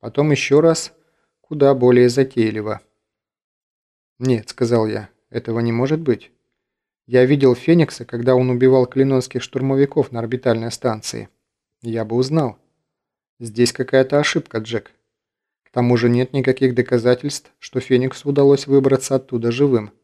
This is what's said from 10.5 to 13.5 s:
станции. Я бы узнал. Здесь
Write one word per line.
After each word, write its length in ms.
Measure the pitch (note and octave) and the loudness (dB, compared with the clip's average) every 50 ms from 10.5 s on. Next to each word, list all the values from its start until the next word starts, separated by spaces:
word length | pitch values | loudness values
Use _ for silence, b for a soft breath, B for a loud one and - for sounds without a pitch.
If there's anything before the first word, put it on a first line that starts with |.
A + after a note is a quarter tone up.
| A2+ A2+ A2+ A#2 | -2 -2 -4 -8
станции. 600 | - - - B2+ A2 G#2 - - - A2+ G#2 - _ _ _ _ _ _ _ _ _ _ | -10 -6 -6 -6 -6 -4 -10 -12 -12 -12 -14 -16 _ _ _ _ _ _ _ _ _ _
Я 220 | - A#2 A2+ A2+ A2+ | -12 -8 -6 -6 -6
бы 140 | G#2+ A2+ | -4 -2
узнал. 420 | A#2+ B2+ C3 D3+ E3 D3 A#2+ G2+ _ _ _ _ _ _ _ _ _ _ _ _ _ _ _ _ _ | -2 -2 0 -2 -2 -2 -4 -8 _ _ _ _ _ _ _ _ _ _ _ _ _ _ _ _ _
Здесь 320 | A#2+ A2+ | -16 -12